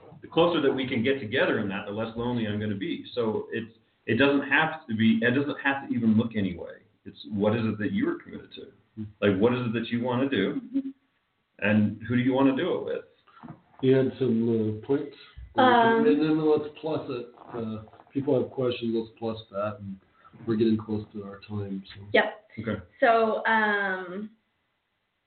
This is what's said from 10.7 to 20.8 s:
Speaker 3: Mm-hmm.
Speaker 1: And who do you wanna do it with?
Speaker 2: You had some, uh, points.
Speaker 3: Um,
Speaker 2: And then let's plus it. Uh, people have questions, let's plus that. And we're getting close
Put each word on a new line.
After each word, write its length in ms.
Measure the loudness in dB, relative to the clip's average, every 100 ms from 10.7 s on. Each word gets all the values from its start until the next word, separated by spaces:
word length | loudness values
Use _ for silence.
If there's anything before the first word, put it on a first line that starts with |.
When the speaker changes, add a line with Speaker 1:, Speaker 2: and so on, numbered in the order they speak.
| -6
Speaker 3:
Mm-hmm. 140 | -6 -10 _ _ _ _ _ -4
Speaker 1:
And 400 | 0 2 2 -2 -2
who 80 | 0
do 60 |
you 120 | 2
wanna 220 | 4 4 2
do 200 | 0 -2
it 100 | -4
with? 180 | -6 -8 _ _ -20 -20 -20 _ -2
Speaker 2:
You 140 | 4 4
had 160 | 4 0
some, 640 | 0 2 2 2 0 -2
uh, 40 | -2
points. 280 | -2 -2 -12 -20 -20 -6 4
Speaker 3:
Um, 500 | 6 6 6 6 4
Speaker 2:
And 120 | 4
then 280 | 4 2 4
let's 200 | 2 0 -8
plus 200 | -6 -4 -6
it. 180 | -8 -10 -16 -12
Uh, 260 | -8 -6 -8 -12 -20 -10
people 260 | -4 0 0
have 80 | 0
questions, 420 | -2 -2 -2 -2 -2
let's 160 | -4 -6
plus 180 | -6 -6 -8
that. 260 | -6 -6 -6
And 160 | -12 -14 _ _ -20 -10 -2
we're 80 | 2
getting 220 | 2
close 260 | 2